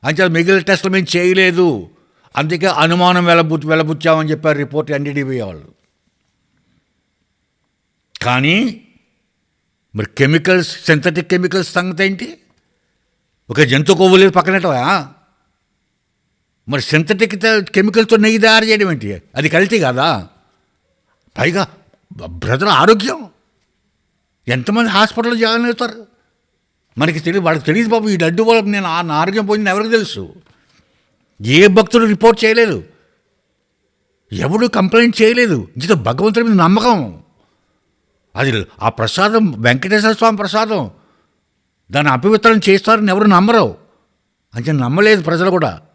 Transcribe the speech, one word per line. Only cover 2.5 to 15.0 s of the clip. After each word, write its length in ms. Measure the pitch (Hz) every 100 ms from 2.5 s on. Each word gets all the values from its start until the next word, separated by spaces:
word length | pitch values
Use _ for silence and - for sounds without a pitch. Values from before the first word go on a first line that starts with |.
| 175 185
అనుమానం 580 | 151 160 170 180 180 175
వెలబు-, 420 | 170 160 156 147
వెలబుచ్చామని 640 | 160 156 156 165 160 156
చెప్పారు 260 | 151 156 147
రిపోర్ట్ 340 | 143 143 151
ఎన్డీడీబీ 500 | 143 143 143 135 131
వాళ్ళు. 300 | 101 82 69 _ _ _ _ _ _ _ _ _ _ _ _ _ _ _ _ _ _ _ _ _ _ _ _ -
కానీ 680 | 123 123 139 180 247 - _ _ _ _ _ _ _ _ _ _ _ 104
మరి 120 | 107 -
కెమికల్స్, 680 | 139 160 160 185 160 - -
సింథటిక్ 420 | 156 175 165 175
కెమికల్స్ 460 | 180 180 185 180
సంగతి 300 | - 180 170
ఏంటి? 380 | 196 190 247 339 _ _ _ _ _ _ _ _ _ _ _
ఒక 120 | 113
జంతు 320 | 147 135 151
కొవ్వు 240 | 180 185 185
లేదు 140 | 196
పక్కనటవా? 760 | 180 160 190 180 135 131 190